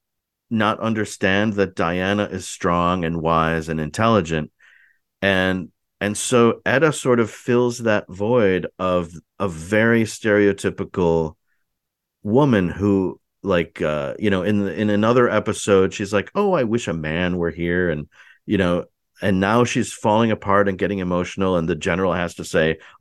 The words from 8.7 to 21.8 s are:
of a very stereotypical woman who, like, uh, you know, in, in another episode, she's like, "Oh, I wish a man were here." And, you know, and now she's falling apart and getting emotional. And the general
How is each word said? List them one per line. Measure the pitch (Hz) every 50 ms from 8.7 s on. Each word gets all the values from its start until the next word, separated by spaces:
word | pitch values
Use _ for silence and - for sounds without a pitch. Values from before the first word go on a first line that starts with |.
| -
of | - 92 92 90 90 85 82 87 78 - _ _ -
a | 101
very | 95 80 80 80 92 107 107 113 117 117 113 113
stereotypical | 110 - - - 110 104 104 101 98 98 - - 92 - - 90 - - 98 87 85 82 82 80 78 - _ _ _ _ _ _ _ _ _ _ _ _ _ _ _ _ _ -
woman | 104 110 135 151 139 117 98 90 82
who, | 73 85 101 104 98 95 92 - - - _ _ _ _ -
like, | 98 92 85 80 - - -
uh, | 87 76 76 73 71 67 - -
you | 104 104
know, | 98 92 87
in, | 104 107 101 98
in | 95 76 104 107 107
another | 104 104 107 113 123 127 120 95
episode, | 104 107 - 110 95 - - 107 98 95 95 92 -
she's | - 101 95 110
like, | 98 98 - -
"Oh, | 202 208 196 180
I | 151 123
wish | 104 113 117 -
a | - 82
man | 80 76 76 80 87 90 90 90
were | 90 85 85
here." | 78 82 85 85 87 92 90 87
And, | 76 73 73 - _ - - - - _ _
you | - 104
know, | 95 92 87 87 85 - - _ _ _ _ _ -
and | 95 104 95 92
now | 98 101 113 120 120
she's | - - 127 104 - -
falling | - - 110 104 113 117 110
apart | 104 - - 101 98 101 101
and | 98 92
getting | 90 98 90 101 98
emotional. | 90 90 87 90 87 - - 95 95 95 90
And | 85 82
the | 82 85
general | 76